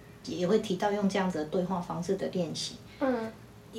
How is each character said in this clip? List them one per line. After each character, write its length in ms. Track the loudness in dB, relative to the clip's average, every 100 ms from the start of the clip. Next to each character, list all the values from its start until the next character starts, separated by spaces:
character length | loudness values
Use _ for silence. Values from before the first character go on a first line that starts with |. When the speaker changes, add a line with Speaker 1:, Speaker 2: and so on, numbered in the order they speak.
| -20 -14
Speaker 1:
也 220 | -8 0 4
会 120 | 4
提 180 | 4 0
到 140 | 2
用 180 | 2 2
这 100 | 4
样 120 | 2
子 80 | 0
的 60 | 0
对 180 | 0
话 160 | 0 0
方 220 | -2 -4
式 140 | -2 0
的 100 | 0
练 260 | 0 -2
习。 220 | -4 -8 -10 -14 -2
Speaker 2:
嗯。 300 | 0 2 -2 -8 -18 -20 -16